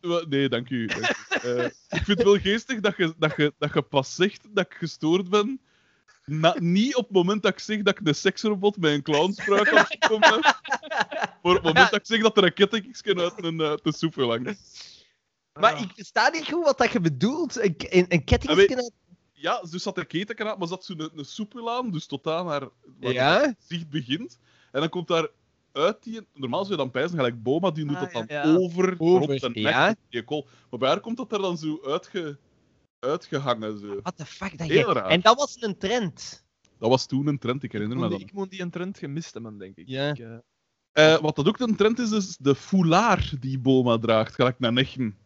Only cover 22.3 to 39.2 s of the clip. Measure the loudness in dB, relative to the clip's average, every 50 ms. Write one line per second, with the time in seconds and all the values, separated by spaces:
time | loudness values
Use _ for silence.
22.3 | -4 -4 -4 -4 -6 -6 -8 -10 _ _ _ -20 -20 _ -10 -8 -4 0 2 2
23.3 | 4 4 2 0 -2 _ _ _ -10 -10 -8 -6 -8 -8 -6 -4 -6 -6 -6 -12
24.3 | -16 _ _ _ _ _ _ _ _ -2 -2 -2 -4 -6 -4 -2 0 0 0 -2
25.3 | _ _ _ _ _ _ _ _ _ 0 0 0 0 0 _ -12 -12 -12 -14 _
26.3 | _ -10 -8 -4 -4 -4 -4 -4 -4 -4 -4 -4 -2 -4 -4 -2 -2 0 0 0
27.3 | -2 -2 -2 0 0 2 2 0 -2 -2 -4 -4 -4 -4 -4 -6 -6 -8 -8 -6
28.3 | -6 -2 2 4 4 4 4 0 0 0 0 0 0 2 4 4 6 6 4 2
29.3 | -2 -2 -2 -4 -4 -2 0 2 4 4 4 2 2 -2 _ _ -8 -8 -6 -6
30.3 | -8 -8 -8 _ _ _ _ _ -8 -2 0 2 2 0 -2 -8 -8 -8 -8 -6
31.3 | -4 -4 -2 -2 -4 -4 -6 -6 -8 -6 -6 -4 -4 -4 -4 -6 _ -8 -8 -8
32.3 | -10 -14 _ _ _ _ _ _ _ _ _ _ _ _ -4 -4 -4 -4 -6 -6
33.3 | -6 -4 0 0 -2 -2 -2 -8 -8 -8 -10 -10 -10 -8 -8 -10 -10 _ -14 -18
34.3 | -14 -12 -12 -12 -10 -8 -6 2 4 4 4 4 0 -2 2 2 2 4 6 4
35.3 | 4 4 2 -6 -6 -8 -6 -6 -6 -4 -4 -2 -2 0 -2 -4 -6 -8 -16 -18
36.3 | -18 -20 _ _ _ _ _ _ _ _ 2 2 2 2 2 -2 -4 -2 0 0
37.3 | -2 -2 -2 -4 -4 -4 -6 -8 -6 -6 -6 -4 -4 -2 -2 -2 -2 -4 -8 -12
38.3 | -10 -10 -10 -10 -8 -10 -10 -8 -8 -8 -10 -10 -10 -12 -12 -10 -10 -10